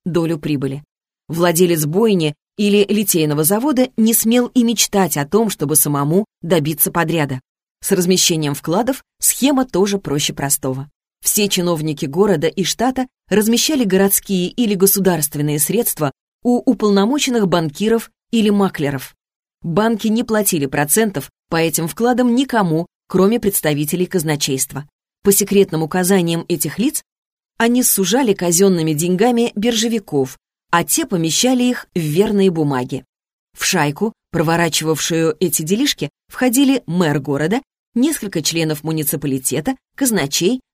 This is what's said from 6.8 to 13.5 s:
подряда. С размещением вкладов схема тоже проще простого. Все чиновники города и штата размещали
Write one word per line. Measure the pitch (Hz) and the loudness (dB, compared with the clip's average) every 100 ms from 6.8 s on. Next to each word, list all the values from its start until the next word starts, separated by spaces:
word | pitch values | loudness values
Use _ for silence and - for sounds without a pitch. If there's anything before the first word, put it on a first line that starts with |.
| 190 | -2
подряда. | 185 165 165 143 131 - _ _ _ | -2 0 0 -2 -4 -12 _ _ _
С | - | -2
размещением | 196 180 190 - 160 151 143 | 0 2 2 2 0 -2 -4
вкладов | - 175 240 269 - _ | -2 -2 0 -4 -10 _
схема | - - 254 269 262 | -4 0 2 2 0
тоже | 175 202 196 | 0 0 -2
проще | 175 143 147 | -4 -4 -4
простого. | 151 139 - 135 131 143 _ _ _ | -4 -4 -4 -4 -8 -10 _ _ _
Все | - - 202 | -4 0 0
чиновники | 196 175 170 156 151 156 | 0 0 -2 -2 -4 -4
города | 143 214 170 156 | 0 2 2 0
и | - | -2
штата | 175 - 240 254 254 _ _ | -4 -2 -2 -2 -6 _ _
размещали | 196 214 | 0 2